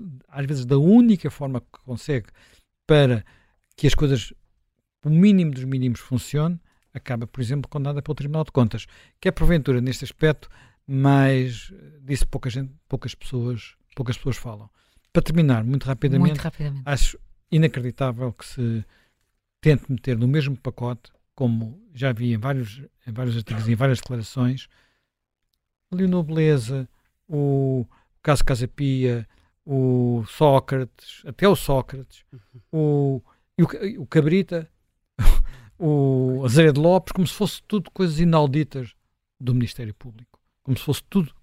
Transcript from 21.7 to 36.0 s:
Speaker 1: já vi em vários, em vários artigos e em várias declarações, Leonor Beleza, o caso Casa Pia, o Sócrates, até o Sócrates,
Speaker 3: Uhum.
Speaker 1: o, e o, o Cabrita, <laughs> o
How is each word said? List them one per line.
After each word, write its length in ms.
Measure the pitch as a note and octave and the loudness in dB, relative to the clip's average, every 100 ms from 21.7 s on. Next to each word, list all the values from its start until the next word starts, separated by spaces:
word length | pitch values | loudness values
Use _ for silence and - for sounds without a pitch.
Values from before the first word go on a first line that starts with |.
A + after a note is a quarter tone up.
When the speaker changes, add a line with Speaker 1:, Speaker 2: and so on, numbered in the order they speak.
| E3 A3+ | -14 _
Speaker 1:
já 180 | C3+ C3+ | -6 -4
vi 220 | A2+ B2 | -2 -2
em 40 | A2+ | -2
vários, 440 | C3 C#3 A2+ A#2+ C#3 _ B2 | -4 -6 -6 -12 -20 _ -14
em 60 | |
vários 240 | A2 B2 A#2 | -8 -4 -4
artigos 300 | G#2+ A2 A2 | -6 -6 -2
e 40 | |
em 40 | A2+ | 0
várias 240 | C3+ A#2+ | 2 0
declarações, 680 | - A#2+ G#2+ C3 B2 C3 - _ _ _ _ _ _ _ _ _ _ _ - | -4 -10 -8 -2 -2 -2 -10 _ _ _ _ _ _ _ _ _ _ _ -10
Leonor 320 | F#3 F#3+ F3+ | -2 0 0
Beleza, 640 | D#3 D#3+ D#3 D3 A2+ C3+ B2+ _ _ _ - | -2 0 2 2 0 -8 -10 _ _ _ -8
o 580 | D3 C#3+ C#3 C3+ C3 A#2 _ _ _ | -2 0 0 0 -2 -6 _ _ _
caso 240 | - C#3 - | 0 2 2
Casa 220 | B2 B2 | 0 -4
Pia, 600 | - C#3 C3 B2+ A#2+ G#2+ _ _ _ - | -4 -2 0 0 -2 -8 _ _ _ -6
o 580 | C3+ B2+ B2 B2 A#2+ G#2+ | -2 0 2 0 -2 -4
Sócrates, 960 | - D3+ C3+ - C3+ B2 _ - - D#3 | 0 4 4 0 -6 -6 _ -20 -20 -16
até 220 | A2 G3 | 0 2
o 80 | F3+ | 2
Sócrates, 680 | - C3+ - C3+ C3 _ _ | 0 -2 -4 -14 -18 _ _
Speaker 3:
Uhum. 300 | B2+ _ B2 - | -20 _ -20 -10
Speaker 1:
o, 500 | D#3+ D3+ D3 C#3 C3+ - _ _ - | -2 0 2 0 -2 -8 _ _ -2
e 60 | |
o, 400 | E3+ - G3+ A#3 | -2 -2 -10 -10
o 40 | C3 | 0
Cabrita, 600 | D#3+ D3+ F#3+ F3+ E3+ D#3+ _ _ _ _ - | 2 4 2 0 -6 -10 _ _ _ _ 4
<laughs> 600 | - - - - - - | 8 8 4 -2 -20 -4
o 680 | E3 D3 | 0 2